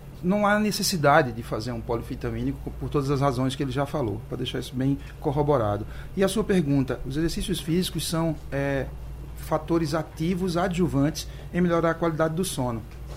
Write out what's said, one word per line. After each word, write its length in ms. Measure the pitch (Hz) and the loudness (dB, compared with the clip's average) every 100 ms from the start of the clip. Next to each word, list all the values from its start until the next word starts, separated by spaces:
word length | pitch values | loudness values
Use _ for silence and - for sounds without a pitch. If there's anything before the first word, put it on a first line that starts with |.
| - - | -16 -4
não 240 | 180 208 202 | 0 4 4
há 120 | 208 | 4
necessidade 720 | 214 196 190 175 143 156 127 | 2 0 0 4 6 8 6
de 100 | 113 | -2
fazer 300 | - 113 117 | -4 -4 -4
um 80 | 117 | -4
polivitamínico 920 | 120 117 117 131 120 113 127 139 - - | -2 -4 -4 -6 -4 -2 -2 -4 -8 -6
por 120 | 131 | -2
todas 200 | 147 135 | 0 2
as 120 | 139 | 2
razões 340 | 139 123 131 131 | 2 2 0 0
que 60 | |
ele 100 | 139 | -2
já 140 | 123 139 | -2 -2
falou, 340 | 156 113 107 - | -2 -2 -4 -6
pra 80 | 127 | -6
deixar 220 | 127 131 | -4 -4
isso 160 | 131 | -4
bem 240 | 127 135 139 - - | 0 2 0 -4 -6
corroborado. 680 | 156 139 147 139 107 104 107 - - | -2 2 2 4 2 0 -4 -10 -6
E 80 | 185 | 0
a 60 | 190 | 2
sua 160 | 220 | 2
pergunta: 560 | - 185 139 139 127 120 135 | 2 2 4 2 2 -2 -4
os 100 | 139 | -2
exercícios 420 | 214 - - 170 | -2 -2 -2 -2
físicos 480 | - 175 175 160 - | 0 0 0 -2 -2
são, 300 | 165 165 156 - | 0 0 -2 -4
é, 340 | 139 139 139 123 - - - - - | -2 0 0 -2 -8 -10 -10 -10 -10
fatores 560 | - 156 147 170 156 | -4 -2 0 0 2
ativos, 640 | 160 151 - 165 180 185 180 | -2 -4 -2 0 0 0 0
adjuvantes 680 | 196 170 160 135 139 - - - - | 0 2 2 4 2 0 -8 -12 -4
em 60 | 175 | 0
melhorar 300 | 175 170 165 | 4 4 4
a 20 | |
qualidade 400 | 165 170 156 160 | 2 0 2 2
do 100 | 160 | 2
sono. 380 | 180 - 123 113 - - - | -2 -2 -2 -4 -8 -12 -12